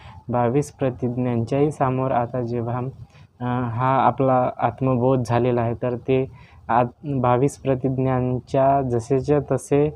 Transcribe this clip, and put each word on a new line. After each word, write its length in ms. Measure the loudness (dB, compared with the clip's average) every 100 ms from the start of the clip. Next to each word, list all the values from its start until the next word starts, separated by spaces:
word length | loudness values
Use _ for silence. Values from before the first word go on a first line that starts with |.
| -20 -16 -4
बावीस 440 | 0 2 0 -2
प्रतिज्ञांच्याही 1000 | -4 -4 -2 -4 -2 -2 -2 0 0 0
समोर 400 | 0 -2 0 0
आता 300 | -2 -2 -4
जेव्हा, 380 | -4 -4 -4 -6 -6 -10 -20 -20 -20 -8
अ, 280 | -4 -4 -4
हा 340 | -2 0 4
आपला 480 | 4 4 2 2 0 0
आत्मबोध 640 | -2 0 0 2 2 2 2
झालेला 360 | 0 2 0
आहे, 120 | 0
तर 220 | -2 -4 -4
ते 340 | 0 0 -2 -10 -20 -14 0
आत-, 520 | 2 0 -2 -6 0
बावीस 360 | 2 2 2 -2
प्रतिज्ञांच्या 1300 | -2 -2 -2 0 0 0 -2 -4 -2 2 4 2
जसेच्या 560 | 0 -2 0 -2 2 0 0
तसे, 340 | -4 0 2 2